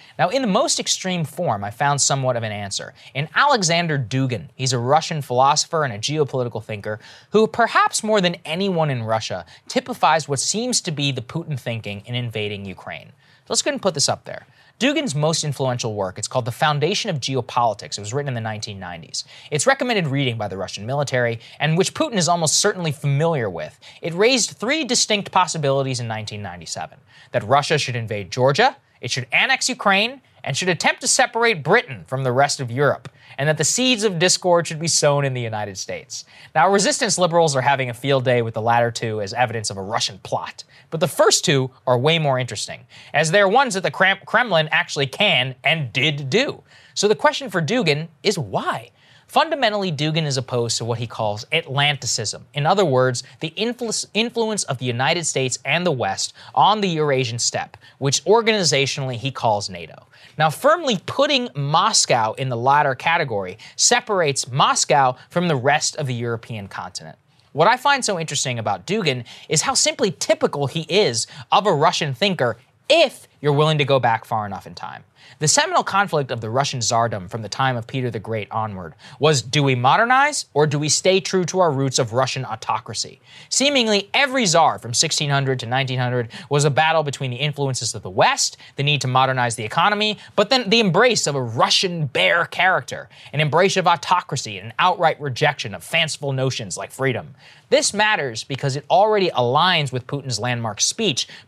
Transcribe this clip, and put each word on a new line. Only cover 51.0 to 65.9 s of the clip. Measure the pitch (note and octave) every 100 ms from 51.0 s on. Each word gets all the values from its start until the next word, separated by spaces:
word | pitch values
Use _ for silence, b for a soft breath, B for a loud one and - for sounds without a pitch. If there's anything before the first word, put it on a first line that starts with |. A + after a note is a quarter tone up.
| A#2
calls | - G#2+ G#2 -
Atlanticism. | D#3+ C3+ C3+ C#3+ D3 B2 - G#2 - -
In | C#3+ D3+
other | G3 E3+
words, | B2+ C3 B2 - B
the | D#3+ F3
influ-, | A3+ A#3 A#3 - -
influence | G#3 A#3 A#3 A3 G#3 -
of | B2+
the | B2
United | A#2+ C#3 F3 D#3+
States | C#3 C3 - C3+
and | E3
the | F3+
West | C3 G2 F#2+ - - B
on | B E3+ G#3+
the | G3
Eurasian | D#3 D3+ C3 A#2+ A#2
steppe, | - F#2+ D#2 - b b
which | C#3 - F3
organizationally | A3+ A3 G#3+ E3+ C#3 C3+ D3 C3 A#2+
he | C3+
calls | - A#2+ G#2 G2
nato. | F2 E2 - - B B B
Now, | D#3
firmly | D3+ C4+ E4+ C#4+ G3+ -
putting | - - C4+ B3 D3
Moscow | C#3 D#3+ G#3 G#3 - B2+ A2
in | A#2 C3
the | A#2
latter | B2+ C#3+ D3
category | B2+ E3 E3+ C#3+ G#2 F#2 G2+ B B
separates | - A#3+ A#3 G3 D3+ C3 -
Moscow | C3+ A3 C4 - D3 C3 - B
from | F3 F3
the | C#3
rest | C3+ D3 -